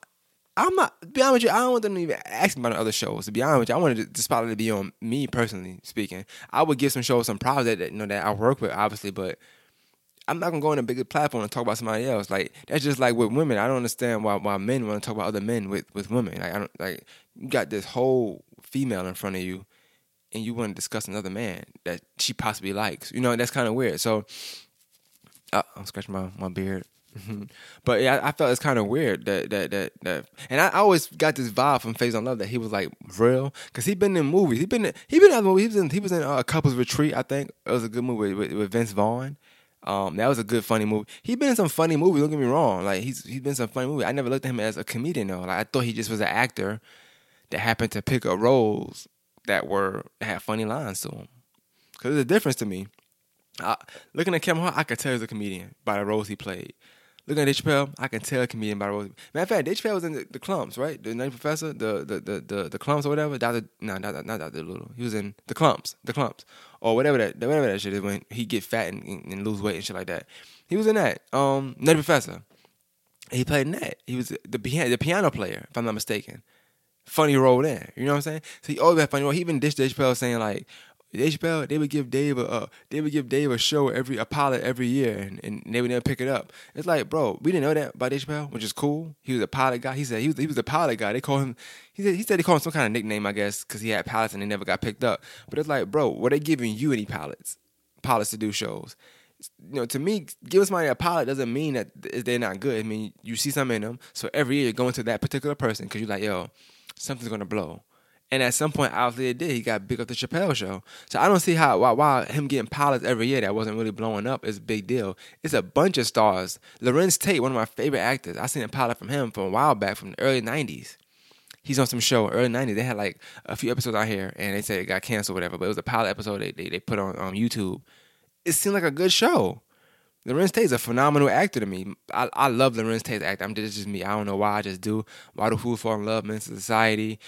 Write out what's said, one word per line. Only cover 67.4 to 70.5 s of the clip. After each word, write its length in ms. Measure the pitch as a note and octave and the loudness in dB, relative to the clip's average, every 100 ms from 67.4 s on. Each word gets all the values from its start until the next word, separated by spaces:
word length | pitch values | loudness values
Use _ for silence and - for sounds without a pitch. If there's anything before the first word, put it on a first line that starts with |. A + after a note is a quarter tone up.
whatever 260 | A#2+ D3+ C3 | 0 2 2
that 140 | G2 | 0
shit 140 | G2+ | -2
is 60 | G2+ | -4
when 240 | G2 G2 - | -4 -6 -8
he 140 | A#2 | -8
get 180 | A2 A2 | -4 -4
fat 300 | - A#2 F2 | -2 -2 -2
and, 100 | F#2+ | -6
and, 220 | - F#2+ | -10 -12
and 200 | - F#2+ | -10 -6
lose 160 | G#2 G#2 | -4 -2
weight 140 | G#2 | -2
and 100 | F2 | -4
shit 120 | G#2 F#2 | -6 -8
like 100 | F#2 | -8
that. 220 | E2+ - - - | -8 -10 -18 -20